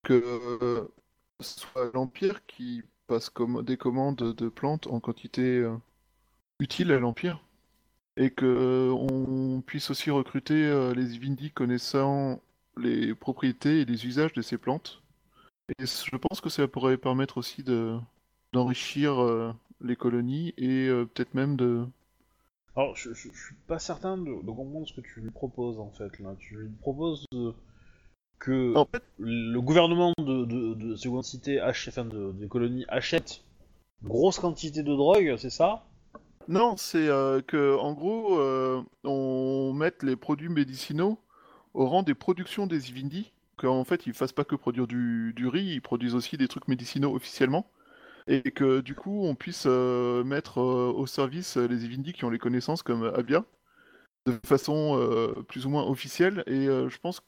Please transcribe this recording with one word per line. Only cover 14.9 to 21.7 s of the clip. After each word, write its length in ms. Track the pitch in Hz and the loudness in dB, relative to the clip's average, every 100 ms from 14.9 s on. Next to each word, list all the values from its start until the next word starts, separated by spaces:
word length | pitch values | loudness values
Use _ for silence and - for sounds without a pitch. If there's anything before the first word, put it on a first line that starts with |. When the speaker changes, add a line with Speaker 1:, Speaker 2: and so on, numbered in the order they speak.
| - _ _ _ _ _ _ - - | -18 _ _ _ _ _ _ -12 -8
Speaker 1:
Et 80 | 127 | -6
c-, 200 | - - | -6 -6
je 60 | 131 | -4
pense 220 | - 202 | -4 -4
que 80 | 165 | -6
cela 180 | - 135 | 0 0
pourrait 280 | 131 131 131 | 2 2 2
permettre 400 | 135 127 135 - | 2 0 0 -4
aussi 260 | 120 - | -8 -8
de, 340 | 127 120 113 117 117 _ _ _ _ | 0 0 0 -4 -8 _ _ _ _
d'enrichir, 680 | 127 123 123 - 143 143 135 | 0 2 0 -4 0 2 4
euh, 320 | 120 113 113 113 _ - | 4 2 -2 -8 _ -10
les 120 | 123 120 | -4 0
colonies 560 | 123 120 120 143 170 - | 2 0 0 -2 -4 -2
et, 300 | 131 131 131 | 0 2 2
euh, 180 | 127 117 | 2 0
peut-être 280 | - 123 | -4 -2
même 240 | 135 139 139 | 0 0 2
de 260 | 123 | 2